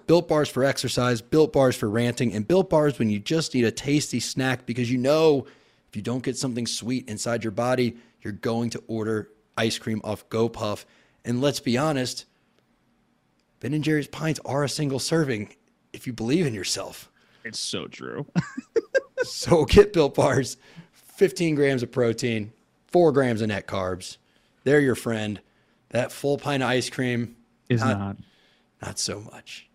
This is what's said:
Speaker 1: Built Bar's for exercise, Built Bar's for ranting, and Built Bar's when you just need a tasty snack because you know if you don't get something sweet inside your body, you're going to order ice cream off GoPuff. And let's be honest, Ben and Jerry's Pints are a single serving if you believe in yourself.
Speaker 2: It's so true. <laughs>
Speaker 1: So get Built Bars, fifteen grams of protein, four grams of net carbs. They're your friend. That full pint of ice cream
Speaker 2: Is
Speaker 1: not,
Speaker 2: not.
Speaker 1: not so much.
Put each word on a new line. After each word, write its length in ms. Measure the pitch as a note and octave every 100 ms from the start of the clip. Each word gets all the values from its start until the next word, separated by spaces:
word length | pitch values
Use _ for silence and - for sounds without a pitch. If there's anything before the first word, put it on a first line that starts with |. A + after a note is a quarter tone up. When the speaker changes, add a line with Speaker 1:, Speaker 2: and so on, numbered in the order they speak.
| -
Speaker 1:
Built 220 | E3+ E3+
Bar's 180 | D3+ C#3+
for 160 | B2+
exercise, 560 | C#3 - B2+ - B2 A#2+
Built 300 | - D#3 D#3
Bar's 240 | C#3+ C3 B2
for 140 | A2+
ranting, 440 | A2 A#2+ A#2+ A#2+
and 140 | G2+ G2+
Built 220 | F#3 F#3+
Bar's 280 | D#3 D3+ C#3+
when 120 | A2+
you 100 | G#2
just 340 | - D#3+ D3
need 120 | B2+ A2+
a 60 |
tasty 500 | - C#3+ D3 - B2
snack 440 | - C3+ C3 B2 -
because 240 | A#2+ A#2
you 80 | B2+
know 480 | C3 D#3 D#3+ C#3 B2+ - _ _ _
if 60 | G#2+
you 60 |
don't 220 | G#2 B2+
get 140 | C3+ A#2
something 300 | C3 A#2+ A2+
sweet 420 | - G#2+ B2+ -
inside 340 | G#2+ A#2 A#2
your 80 | A2
body, 460 | F#2+ A#2+ B2+ A#2+ - - _
you're 120 | G#2+
going 360 | G2 A#2+ A#2 A#2
to 140 | A#2 -
order 420 | A2+ A2 G#2+ G2+ _ _ -
ice 200 | A2+ -
cream 220 | - G#2+
off 260 | - G2+ -
GoPuff. 560 | A2+ A#2 A#2 G#2+ G#2 - _ _ _ A2+
And 160 | A#2+
let's 180 | C#3+ -
be 180 | B2 A#2+
honest, 480 | D#3 C#3 B2 - - _ _ _ _ _ _ _ _ _ _ _ _ _
Ben 140 | A#2+
and 100 | D3+
Jerry's 240 | D3+ D3+ C3+
Pints 320 | - D#3+ D3 -
are 180 | C3+
a 60 | C#3
single 300 | - D3 C3+
serving 560 | - E3 C#3 A2 G#2+ - _ _ _
if 120 | - B2+
you 80 |
believe 320 | A2+ A2+ E3 D3+
in 80 |
yourself. 560 | G#2+ F2 F#2+ F2+ - - _ _ _
Speaker 2:
It's 160 | A2+ G#2
so 280 | - G2 -
true. 380 | - B1+ D2+ D3
<laughs> 40 | - - - - A4+ - C5+ C5+ -
Speaker 1:
So 420 | - - - D#3+ C3+
get 280 | G3+ G3+
Built 200 | E3+ C#3
Bars, 440 | C#3+ C#3 C3+ B2 - - - -
fifteen 640 | _ - - F#3+ F#3 E3+ D3
grams 260 | C#3 C3
of 100 | A#2+
protein, 640 | C3 A#2 A2+ B2 A2 G#2 - _ _ _
four 260 | F3+ E3
grams 300 | C3+ B2+ A2
of 60 | A2
net 200 | G2 -
carbs. 500 | G2 F#2 F2+ - - _ _ _ _
They're 160 | B2+ D3
your 140 | C#3
friend. 480 | A2+ A#2+ A2+ G#2+ G2+ - _ _ _ _
That 220 | A#2 B2+
full 260 | - C#3+ C#3+
pint 240 | C3+ C#3+
of 80 | A#2+
ice 220 | B2+ A#2+
cream 440 | - B2+ A#2+ A#2 - _ _ _
Speaker 2:
Is 140 | A#2+
Speaker 1:
not, 160 | B2+ G2+
Speaker 2:
not. 200 | G2 G2+ - _ _ _ _ _
Speaker 1:
not 200 | G2 G2+
so 200 | - G2
much. 480 | G#2+ - - - -